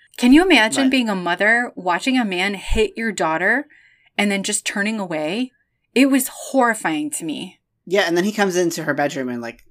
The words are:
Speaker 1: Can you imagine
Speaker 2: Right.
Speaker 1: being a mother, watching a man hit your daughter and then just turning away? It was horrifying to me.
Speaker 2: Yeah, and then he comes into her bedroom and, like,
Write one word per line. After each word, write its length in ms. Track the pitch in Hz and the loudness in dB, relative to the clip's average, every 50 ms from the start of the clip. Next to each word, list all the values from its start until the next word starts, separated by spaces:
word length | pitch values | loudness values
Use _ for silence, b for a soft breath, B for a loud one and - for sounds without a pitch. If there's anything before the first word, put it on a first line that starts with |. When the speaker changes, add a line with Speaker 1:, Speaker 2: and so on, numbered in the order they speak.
| b b b - | b b b 2
Speaker 1:
Can 160 | 247 247 277 | 6 8 8
you 80 | 320 370 | 8 8
imagine 380 | 381 302 226 220 220 - 269 | 6 6 4 4 2 2 0
Speaker 2:
Right. 80 | 269 262 | 0 2
Speaker 1:
being 180 | 269 262 233 220 | 2 0 0 0
a 60 | 196 | -2
mother, 560 | 185 175 170 175 175 196 214 233 240 247 - - | -2 -2 -2 -2 0 2 2 2 2 0 -4 -8
watching 440 | - 180 180 170 170 - 269 262 254 | -6 -2 -2 -2 0 0 0 0 0
a 60 | 233 | 0
man 260 | 196 180 175 190 202 | 0 -2 -2 -2 -2
hit 400 | 202 185 - - - 220 214 - - 226 | -4 -4 -2 0 2 2 2 0 -2 -6
your 140 | 226 226 | -6 -4
daughter 540 | 180 - 175 160 160 160 180 208 240 277 302 b b b b b b b b b b 208 | -2 -2 -2 -2 0 0 0 0 0 0 -2 b b b b b b b b b b -2
and 120 | 208 202 | 0 0
then 120 | 196 196 | 0 -2
just 240 | 185 - 202 - - | -2 -4 -4 -4 -4
turning 340 | - - 208 196 214 226 214 | -4 -4 -4 -4 -4 -4 -6
away? 520 | 190 175 160 156 151 156 190 240 254 254 _ _ _ _ _ _ _ _ - | -6 -6 -6 -4 -4 -4 -4 -4 -6 -6 _ _ _ _ _ _ _ _ 2
It 160 | 247 277 269 | 4 4 4
was 180 | 269 254 254 - | 4 2 0 -2
horrifying 800 | - - - - - 262 240 233 214 - - 170 156 151 151 147 | -8 -14 -8 -2 0 2 2 2 0 0 -2 -2 -2 -2 -4 -6
to 120 | - - 170 | -6 -8 -8
me. 360 | 156 139 127 185 185 - _ _ _ _ _ - | -8 -8 -8 -10 -14 -16 _ _ _ _ _ -8
Speaker 2:
Yeah, 180 | 170 185 208 | -2 0 2
and 140 | 180 170 170 | 2 2 2
then 60 | 175 | 0
he 80 | 190 214 | 0 0
comes 240 | 208 214 202 190 175 | 0 0 0 0 2
into 300 | 180 180 165 165 170 156 | 0 0 0 -2 -4 -4
her 100 | 151 135 | -4 -2
bedroom 340 | 147 147 139 139 139 127 123 | -2 -2 -2 -2 -6 -6 -6
and, 140 | 123 117 | -8 -8
like, 220 | 117 117 113 _ _ _ | -10 -12 -14 _ _ _